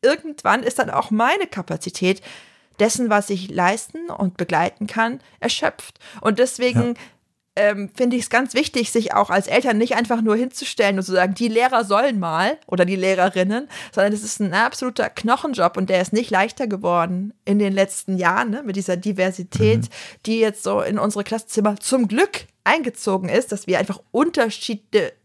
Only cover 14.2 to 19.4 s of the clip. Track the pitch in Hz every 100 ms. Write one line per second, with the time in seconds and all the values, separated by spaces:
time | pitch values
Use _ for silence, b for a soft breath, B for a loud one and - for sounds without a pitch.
14.2 | 214 - 202 180 240 - 254 - 226 -
15.2 | 214 254 311 240 175 - 185 185 185 214
16.2 | 240 196 208 - 254 196 180 175 170 180
17.2 | 202 - - 202 202 196 196 - - 185
18.2 | 175 190 240 220 269 190 190 180 202 190
19.2 | 185 185